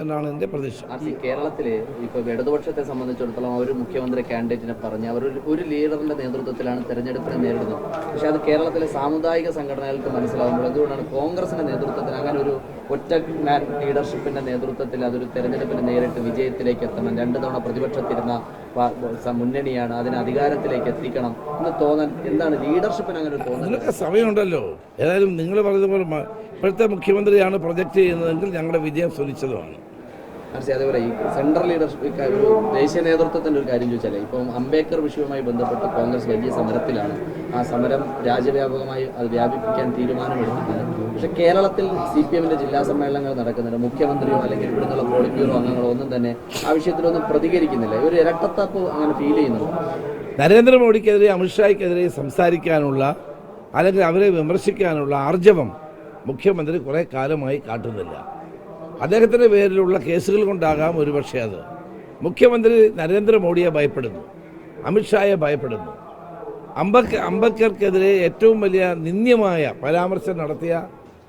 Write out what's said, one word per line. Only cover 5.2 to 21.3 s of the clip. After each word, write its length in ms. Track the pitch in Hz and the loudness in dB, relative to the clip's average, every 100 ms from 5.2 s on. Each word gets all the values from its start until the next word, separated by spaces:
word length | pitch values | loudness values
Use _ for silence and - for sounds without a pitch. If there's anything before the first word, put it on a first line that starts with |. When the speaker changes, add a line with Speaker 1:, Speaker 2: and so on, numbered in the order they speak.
| 135 | -4
Speaker 2:
ഒരു, 100 | 135 151 | -4 -2
ഒരു 100 | 156 165 | -2 -2
ലീഡറിൻ്റെ 440 | 147 151 151 151 143 | -2 0 0 -2 -4
നേതൃത്വത്തിലാണ് 580 | 127 131 123 120 127 123 120 | -4 -6 -6 -6 -4 -4 -4
തെരഞ്ഞെടുപ്പിനെ 460 | 120 127 127 - 247 | -6 -4 -6 -4 -2
നേരിടുന്നത്. 380 | 240 - 214 214 - 160 - | 0 0 -4 -6 -6 -8 -6
പക്ഷേ 160 | 151 151 | -2 0
അത് 60 | 156 156 | 0 2
കേരളത്തിലെ 400 | 151 165 160 151 143 | 2 2 0 -2 -2
സാമുദായിക 540 | 143 156 165 165 165 156 | -2 0 0 0 -2 -4
സംഘടനകൾക്ക് 540 | 139 135 139 135 131 127 | -6 -6 -6 -6 -4 -4
മനസ്സിലാവുമ്പോൾ 500 | 123 131 123 120 127 | -2 -2 0 0 0
എന്തുകൊണ്ടാണ് 340 | 143 143 135 107 135 | 0 0 -2 -4 -4
കോൺഗ്രസിൻ്റെ 500 | 156 180 - 160 147 | -2 -2 -4 -4 -4
നേതൃത്വത്തിൽ 440 | 127 135 127 139 131 | -4 -4 -4 -6 -4
അങ്ങനെ 200 | 143 147 | -4 -2
ഒരു 100 | 139 135 - - - | -2 -2 -6 -14 -6
ഒറ്റ 180 | 139 - 165 160 160 147 | -6 0 -2 -2 -4 0
മാൻ 120 | 143 139 139 | 0 0 -4
ലീഡർഷിപ്പിൻ്റെ 580 | 139 139 131 127 147 135 131 | -2 -2 -2 -6 -6 -6 -4
നേതൃത്വത്തിൽ 520 | 123 131 123 127 127 123 | -4 -4 -6 -6 -4 -4
അതൊരു 180 | 123 123 | -4 -4
തെരഞ്ഞെടുപ്പിനെ 480 | 127 123 127 123 127 123 | -4 -4 -2 -4 -2 0
നേരിട്ട് 300 | 123 123 120 117 | 0 0 -2 -4
വിജയത്തിലേക്ക് 560 | 117 131 123 123 117 113 | -2 -2 -2 -2 -2 -4
എത്തണം, 240 | 107 117 113 | -4 -4 -2
രണ്ട് 140 | 123 123 | -2 -2
തവണ 160 | 127 127 117 | -4 -4 -4
പ്രതിപക്ഷത്തിരുന്ന 680 | 120 127 131 120 117 117 117 - - - 123 | -4 -4 -4 -4 -4 -2 -4 -8 -16 -8 -2
പ-, 140 | 120 123 120 113 | -2 -2 -8 -6
സ-, 140 | 123 120 | -4 -2
മുന്നണിയാണ്, 540 | 123 139 135 123 120 120 | -2 -2 -2 -4 -4 -4
അതിനെ 160 | 123 123 | -4 -2
അധികാരത്തിലേക്ക് 640 | 117 139 147 143 - 123 120 | -2 0 0 0 -2 -2 -2
എത്തിക്കണം 400 | - 127 131 120 | -4 -6 -4 -4